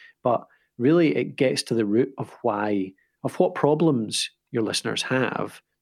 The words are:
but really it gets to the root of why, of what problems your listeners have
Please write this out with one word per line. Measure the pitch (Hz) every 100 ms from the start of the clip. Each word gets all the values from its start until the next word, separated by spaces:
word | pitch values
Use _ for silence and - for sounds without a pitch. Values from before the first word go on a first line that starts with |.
| - _
but | 123 117 - _ _ -
really | 120 170 160 131
it | 127 -
gets | 131 143 -
to | 117
the | 107
root | 107 139 -
of | 113 -
why, | 120 104 107 101 95 - _ _
of | 131 -
what | 180 -
problems | 143 156 165 131 104 87 - _ _
your | 123
listeners | 104 104 117 107
have | - 127 127 - 104 - _ _